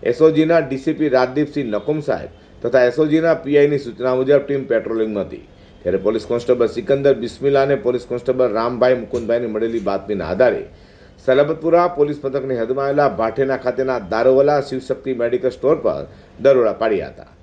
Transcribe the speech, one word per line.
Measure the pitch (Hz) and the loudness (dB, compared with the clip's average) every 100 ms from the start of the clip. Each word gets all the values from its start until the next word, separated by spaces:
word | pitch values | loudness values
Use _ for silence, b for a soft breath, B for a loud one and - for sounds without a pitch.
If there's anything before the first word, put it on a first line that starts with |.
એસ | - 120 156 | -2 2 2
ઓ | 151 | 4
જીના | 160 170 | 2 2
ડી | 143 135 165 | 0 -4 -4
સી | 151 | -2
પી | 151 127 | 0 2
રાજદીપસિંહ | 127 131 147 147 127 104 | 0 -2 -4 -4 -4 -4
નકુમ | 104 156 147 | -4 -4 -2
સાહેબ | 98 69 B B B | -6 -6 B B B
તથા | 120 127 123 | 0 4 4
એસ | 123 | 2
ઓ | 156 | 2
જીના | 156 165 160 | 2 2 0
પી | 139 143 | 2 4
આઈની | 143 143 120 | 4 2 -6
સૂચના | 101 127 127 | -4 -2 0
મુજબ | 131 143 139 | 4 2 2
ટીમ | 139 127 | -6 0
પેટ્રોલિંગમાં | 113 - 113 110 104 95 | -2 0 -2 -2 -2 -6
હતી, | - - b b b | -10 -18 b b b
ત્યારે | 87 95 98 | -4 0 0
પોલીસ | 110 - | -2 -2
કોન્સ્ટેબલ | 120 120 120 113 117 | -6 0 0 2 -2
સિકંદર | 104 139 139 127 117 | -2 2 2 2 -2
બિસ્મિલા | - 139 139 135 | -4 0 2 2
અને | 139 113 | 0 0
પોલીસ | 123 120 | -2 -4
કોન્સ્ટેબલ | 123 - 127 123 107 | -8 -2 0 0 0
રામભાઈ | 117 123 127 127 | -2 0 2 2
મુકુંદભાઈને | 107 123 113 117 120 | -2 -8 -2 -2 -2
મળેલી | 107 113 113 98 | -4 -2 -2 -2
બાતમીના | 98 - 104 80 | -4 -4 -6 -4
આધારે | 90 123 - - b b b b b - | 2 2 2 -6 b b b b b 0
સલાબતપુરા | 131 147 156 160 170 175 175 | 2 2 0 2 2 2 2
પોલીસ | 147 147 | -2 0
મથકની | - 135 135 123 | -4 -4 -4 -4
હદમાં | 113 131 139 | -2 -2 -2
આવેલા | 139 143 101 | 2 0 2
ભાઠેના | 113 110 135 135 127 | -4 0 -2 -2 -4
ખાતેના | 123 131 123 95 | -4 -2 -4 -4
દારૂવાલા | 110 120 131 143 147 - | 0 2 4 4 2 -2
શિવશક્તિ | 131 131 131 - 123 | -8 -6 -8 -6 -4
મેડિકલ | 117 123 131 - | -2 0 -2 -2
સ્ટોર | 131 156 110 | -2 0 0
પર | 71 73 B B B | -4 -8 B B B
દરોડા | 117 135 113 98 | 4 4 4 0
પાડ્યા | 110 101 69 | -2 -2 -4
હતા. | - - - | -12 -20 -20